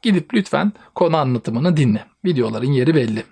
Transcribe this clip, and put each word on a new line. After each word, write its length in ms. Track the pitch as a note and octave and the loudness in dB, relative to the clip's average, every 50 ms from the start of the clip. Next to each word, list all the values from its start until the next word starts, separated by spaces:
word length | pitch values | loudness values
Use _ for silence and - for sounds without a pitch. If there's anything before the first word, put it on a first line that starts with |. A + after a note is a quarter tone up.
gidip 320 | - A#3 G3 F3 - _ - | 0 2 0 0 0 _ -2
lütfen 380 | A3 F#3+ - - C#3+ D#3+ G#3 - - - - _ | -2 -2 0 -2 -2 -2 -2 -4 -6 -20 -16 _
konu 220 | - F3+ E3 D#3+ | -2 0 2 2
anlatımını 600 | D#3+ C#3+ C3 B2 A#2 - - A2+ A#2+ C#3+ F3+ F3 | 0 0 0 -2 -2 -2 -4 -4 0 0 2 2
dinle. 280 | D3+ C#3+ A#2+ G#2+ G#2+ - _ _ _ - | 2 2 2 0 0 -4 _ _ _ -4
Videoların 480 | F#3 E3+ C3 A#2 A2 A2 A2 B2 C3+ | -2 0 0 -2 -2 -2 -4 -2 0
yeri 220 | C#3+ C3 B2 D3+ D#3+ | 0 2 2 2 2
belli. 300 | D3+ B2 A2 G#2+ A2 - _ | 2 0 0 -4 -6 -8 _